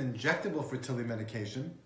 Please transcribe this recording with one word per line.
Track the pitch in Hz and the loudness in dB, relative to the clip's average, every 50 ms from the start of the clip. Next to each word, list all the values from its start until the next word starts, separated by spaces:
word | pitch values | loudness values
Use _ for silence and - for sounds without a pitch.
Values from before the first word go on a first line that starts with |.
| 139 127 113 | 2 0 0
injectable | 107 117 147 170 170 - 208 160 151 135 - | 2 4 4 4 4 2 2 0 0 0 0
fertility | - 127 - - 131 120 120 | -2 -4 -2 0 0 0 0
medication. | 117 117 110 110 107 - 113 104 104 107 127 143 170 175 - - | 0 0 -2 -2 -2 -2 -2 -2 -2 -2 -4 -4 -4 -6 -10 -16